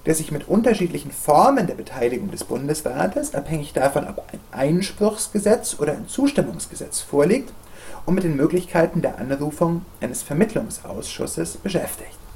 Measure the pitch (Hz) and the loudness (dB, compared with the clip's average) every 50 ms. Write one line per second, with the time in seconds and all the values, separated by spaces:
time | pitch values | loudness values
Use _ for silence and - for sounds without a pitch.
0 | - - 156 - 156 - 151 147 - - 180 220 226 247 226 - 180 170 147 143 | 0 0 0 0 0 -4 -6 -6 0 2 2 4 6 4 4 4 2 0 -2 -4
1 | - 139 - - - - 143 160 214 269 277 247 175 - - - - - - 131 | -8 -8 -10 -6 2 6 8 8 8 8 6 4 2 0 -2 -6 -8 -10 -4 0
2 | 120 123 127 110 101 98 - - - - 117 123 139 147 151 - - 123 127 143 | 0 0 0 0 -4 -6 -6 -8 -6 -4 -4 -4 -2 -2 -2 -2 -2 -4 -2 0
3 | 175 202 - 294 294 - - 143 - 147 160 151 143 - - - 131 139 - 147 | -2 0 0 -2 -4 -2 -4 -4 -4 -2 -4 -4 -4 -2 0 2 2 4 2 2
4 | - - - - - - - - - - - - 139 147 165 180 196 - - - | -2 -2 -8 -10 -10 -10 -14 -16 -16 -12 -4 0 2 4 4 2 2 -2 -2 2
5 | 208 214 208 - - - - 208 196 202 240 240 - - - - 147 151 143 214 | 2 2 2 0 -6 -2 -2 0 4 4 2 2 2 -6 -2 -2 -2 -2 -2 -4
6 | 175 - - - 277 277 - 190 147 120 - - - - - - - - - - | -6 -6 -2 2 2 4 4 2 0 0 -4 -8 -10 -10 -10 -12 -10 -8 -8 -8
7 | - - 143 143 147 180 226 277 254 - - - - - - - - - - - | -6 0 4 4 6 6 4 2 0 -6 -14 -16 -18 -18 -18 -16 -14 -12 -12 -6
8 | - - 185 196 185 165 147 135 147 165 175 180 180 - - 165 165 - - 170 | 0 0 2 2 2 0 2 2 2 2 2 0 -2 0 2 2 2 4 2 0
9 | - - - - 120 131 139 139 143 151 147 - 170 170 170 170 175 - - - | 0 -2 -2 -4 -4 -4 -2 -2 -2 -4 0 0 2 2 2 -2 -4 -10 -10 -8
10 | 123 123 123 - - - 143 160 220 214 - - 110 - - - - - 95 107 | -8 -6 -6 -8 -6 -4 2 2 2 2 2 -4 -4 -4 -10 -12 -12 -10 -10 -10
11 | 110 - - - 120 - - 160 165 170 - - - 190 165 - - - - - | -8 -10 -6 -6 -6 -6 -4 -4 -6 -6 -6 -8 -6 -2 -2 -2 -2 -4 -8 -10
12 | - - - - - - - | -12 -16 -18 -18 -18 -18 -18